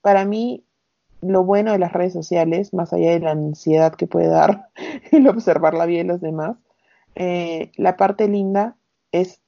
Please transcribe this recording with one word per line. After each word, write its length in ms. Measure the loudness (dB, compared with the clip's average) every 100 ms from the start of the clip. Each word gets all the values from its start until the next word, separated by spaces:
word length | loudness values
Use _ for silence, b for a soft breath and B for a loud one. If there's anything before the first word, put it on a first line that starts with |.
Para 220 | 4 2
mí, 380 | 2 -4 -6 -8 _ _ _ _ _ -10
lo 220 | -2 0
bueno 280 | 2 0 2
de 60 | 0
las 140 | -2
redes 200 | -2 -4
sociales, 640 | -4 -4 0 0 -2 -4
más 180 | -6 -4
allá 200 | 0 2
de 80 | 0
la 100 | 0
ansiedad 640 | -4 -6 -6 0 2 2
que 120 | 0 -4
puede 200 | 0 2
dar 420 | 4 4 0 -6
<laughs> 360 | -16 -14 -14 2
el 160 | 6 6
observar 440 | 4 0 2 2
la 120 | 0 0
vida 120 | -2
de 60 |
los 160 | -2 -4
demás, 360 | -6 -6 -8 -10 _ _ _ _ _
eh, 560 | -8 -4 -4 -6 -8 -10 -2
la 200 | -2 2
parte 320 | -2 0 -2
linda 460 | 0 -2 -2 -4 -8 _ _ _
es 280 | -2 -2 _